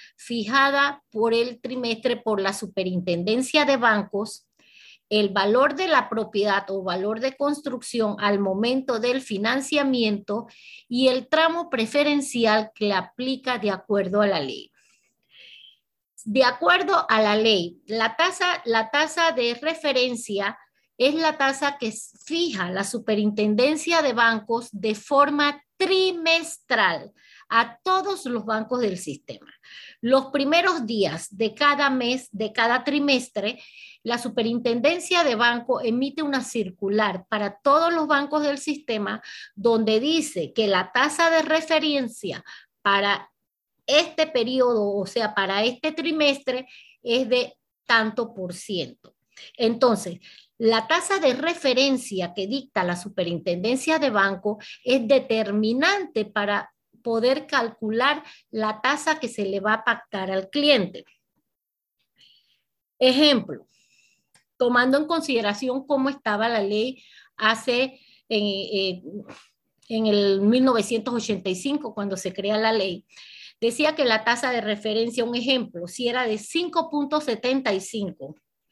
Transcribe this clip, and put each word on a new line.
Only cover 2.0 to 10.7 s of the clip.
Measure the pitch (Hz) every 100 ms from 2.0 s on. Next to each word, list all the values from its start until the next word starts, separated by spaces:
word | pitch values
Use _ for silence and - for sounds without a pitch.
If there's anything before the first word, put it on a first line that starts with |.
| 247 220
por | - 196
la | 190
Superintendencia | 196 196 - 185 180 180 170 180 233 262 302
de | 285 269
Bancos, | 233 208 185 196 208 - _ _ _ - - - -
el | 214 202
valor | 190 196 240 294
de | 294 370
la | 285 -
propiedad | 226 196 208 208 196 196
o | 196
valor | 185 180 208 220
de | 262
construcción | 262 285 294 285 247 - 240 214 208
al | 208 202
momento | 196 190 233 262 262 226
del | 240 262
financiamiento | 262 196 220 262 269 294 277 254 220 202 208 208 226 - -